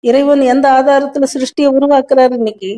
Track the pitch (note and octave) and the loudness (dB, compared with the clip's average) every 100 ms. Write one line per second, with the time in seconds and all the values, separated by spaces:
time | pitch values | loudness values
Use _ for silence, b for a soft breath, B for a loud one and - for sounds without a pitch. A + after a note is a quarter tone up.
0 | A#3+ C4 C#4+ C#4+ C4 C4 C#4 C4 C4+ C#4 | 0 0 2 0 2 2 2 2 2 0
1 | C#4+ C#4+ C4+ C4+ B3+ - C#4+ C4+ C#4+ C#4 | -2 -4 -4 -4 -8 -2 0 0 2 0
2 | C4+ C4 B3+ B3 A3 G#3 F#3+ | 2 2 2 0 -6 -6 -12